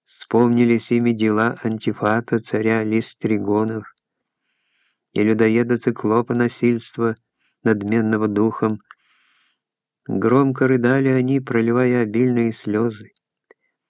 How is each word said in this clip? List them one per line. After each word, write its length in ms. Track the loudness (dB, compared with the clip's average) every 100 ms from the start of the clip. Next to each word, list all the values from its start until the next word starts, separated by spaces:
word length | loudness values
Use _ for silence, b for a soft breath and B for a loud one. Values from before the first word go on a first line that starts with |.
| -20
Вспомнились 800 | -18 -2 2 2 4 2 2 0
ими 220 | 0 0
дела 440 | 0 0 2 0 -2
Антифата, 760 | -6 -6 -4 -4 -2 -2 0 -4
царя 420 | -2 -2 0 0
Листригонов, 1000 | 0 -2 -4 -6 -2 -2 0 0 -2 -4 -10 -20 _ _ _ _ _ _ _ _ _ _ _
и 100 | -2
людоеда 540 | 2 2 2 2 0 -2
Циклопа 580 | -2 -2 0 0 0
насильства, 800 | 0 -2 0 0 0 -4 -4 -4 -4 _ _ _ _
надменного 640 | 0 0 0 0 0 0 0
духом. 520 | 0 0 0 -4 -4 _ b b b b b b b _ _ _ _ -8
Громко 580 | -2 2 2 2 2 2
рыдали 400 | 2 2 2 2
они, 320 | 2 2 0
проливая 640 | 0 0 2 2 2 2
обильные 500 | 0 0 0 2 0
слёзы. 600 | -2 -4 -2 -2 -4 -14 _ _ _ _ b b b _